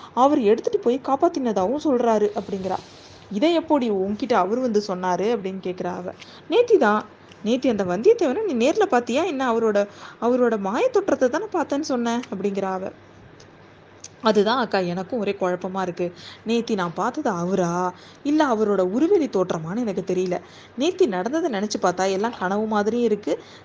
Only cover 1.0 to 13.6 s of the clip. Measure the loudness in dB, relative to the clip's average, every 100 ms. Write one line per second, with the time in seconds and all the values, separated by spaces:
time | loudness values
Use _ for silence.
1 | 0 0 2 0 -2 0 0 0 0 2
2 | 4 2 2 -2 -6 -6 -4 -6 -8 -20
3 | -20 -20 -10 0 2 2 2 2 2 0
4 | -2 -4 0 2 2 0 0 0 -2 -2
5 | -2 0 0 -2 -4 -8 -6 -6 -6 -8
6 | -10 -12 -16 -16 0 2 6 6 6 2
7 | -2 -14 -20 -8 -2 0 2 0 0 2
8 | 4 4 2 0 -2 0 2 2 2 2
9 | 2 0 -2 -2 -2 0 2 2 0 -6
10 | -20 -4 0 2 2 0 -2 0 0 0
11 | 0 2 2 0 -4 -4 -2 -4 -2 -2
12 | 0 -2 -4 -4 -4 -2 -4 -4 -8 -12
13 | -20 -20 -20 -20 -20 -20